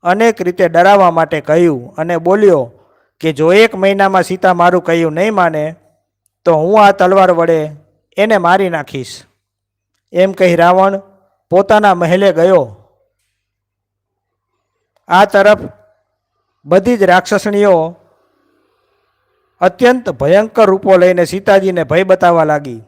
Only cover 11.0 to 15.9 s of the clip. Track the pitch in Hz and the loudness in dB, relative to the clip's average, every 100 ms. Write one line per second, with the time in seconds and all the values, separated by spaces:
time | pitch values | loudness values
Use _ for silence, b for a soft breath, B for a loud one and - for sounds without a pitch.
11 | - _ _ _ _ 175 196 214 208 180 | -12 _ _ _ _ -2 2 2 2 0
12 | 170 180 196 160 175 185 123 98 _ _ | 0 0 0 0 2 2 0 -12 _ _
13 | _ _ _ _ _ _ _ _ _ _ | _ _ _ _ _ _ _ _ _ _
14 | _ _ _ _ _ _ _ _ _ _ | _ _ _ _ _ _ _ _ _ _
15 | _ 175 208 202 196 208 117 - _ | _ 0 2 2 2 2 -2 -18 _